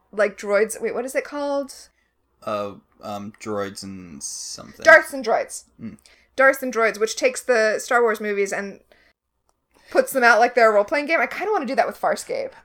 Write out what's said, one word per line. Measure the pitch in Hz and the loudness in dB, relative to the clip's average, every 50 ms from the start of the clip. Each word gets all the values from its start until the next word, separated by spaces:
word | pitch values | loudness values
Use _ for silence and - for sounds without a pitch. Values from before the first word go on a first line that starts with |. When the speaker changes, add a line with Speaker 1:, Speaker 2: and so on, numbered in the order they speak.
| _ _ | _ _
Speaker 1:
like | - 208 208 208 196 | -2 -2 -2 -2 -2
droids. | - 220 202 202 196 220 208 - - | -8 -4 0 2 2 2 0 -2 -6
Wait, | 233 202 196 | -6 -4 -4
what | 220 247 | -4 -6
is | 262 - | -4 -4
it | 277 - | -6 -6
called? | - 302 294 285 285 277 277 277 269 - - - _ _ _ _ _ _ _ _ _ _ _ - | -6 -8 -6 -4 -2 -4 -4 -4 -8 -14 -20 -20 _ _ _ _ _ _ _ _ _ _ _ -8
Speaker 2:
Uh, | 117 107 104 101 101 92 - _ _ _ _ | -6 -4 -4 -6 -6 -10 -14 _ _ _ _
um, | - 104 104 101 101 104 - - | -12 -10 -8 -8 -10 -12 -14 -12
droids | - 110 104 101 101 98 101 - | -8 -6 -4 -4 -4 -4 -8 -12
and | 98 98 95 95 90 87 73 69 | -12 -12 -14 -14 -14 -16 -16 -12
something. | - - - - - - - - - - - - - | -12 -12 -10 -10 -12 -12 -12 -14 -16 -18 -12 0 6
Speaker 1:
Darths | 320 320 311 - - 285 | 6 6 6 6 2 -10
and | 269 220 | -8 -2
Droids. | 220 196 131 - - - - - _ _ - | -2 0 -2 -2 -6 -10 -16 -16 _ _ -16
Speaker 2:
Mm. | 120 104 - _ _ - _ _ _ _ - | -16 -16 -16 _ _ -20 _ _ _ _ 0
Speaker 1:
Darths | - 269 269 277 - 262 | 4 4 4 4 2 -4
and | 254 220 | -4 0
Droids, | 226 226 214 202 202 | 0 0 0 2 0
which | 220 220 - | -2 -4 -2
takes | - 302 254 - - | 0 0 0 0 -2
the | - - 247 220 220 214 202 | 0 2 2 4 4 2 0
Star | 214 - - 254 240 | -2 -2 2 2 4
Wars | 240 226 208 220 | 4 4 2 0
movies | 214 208 202 202 196 190 | -4 -4 0 0 0 -2
and | 196 196 202 196 175 - _ _ _ _ _ _ _ _ _ _ _ _ _ _ _ _ _ _ _ _ _ - | -2 -6 -6 -8 -12 -16 _ _ _ _ _ _ _ _ _ _ _ _ _ _ _ _ _ _ _ _ _ 0
puts | - 269 262 - | 0 0 0 2
them | 269 262 240 | 0 4 6
out | 233 233 208 | 6 6 6
like | 247 254 - | 4 4 4
they're | 247 226 220 | 6 6 6
a | 214 | 6
role-playing | 202 208 - 320 294 294 | 4 2 2 0 -2 0
game. | 294 330 294 | 0 0 0
I | 240 | 0
kinda | 254 - - 349 415 | -2 -4 -6 -4 -2
wanna | 427 370 269 | -2 -2 -2
do | 226 269 | -2 0
that | 233 - | 0 0
with | - - - | 0 -2 -2
Farscape. | - 156 190 - - - - 113 113 - - - | -2 -2 -2 -2 -6 -8 -6 -6 -6 -8 -12 -16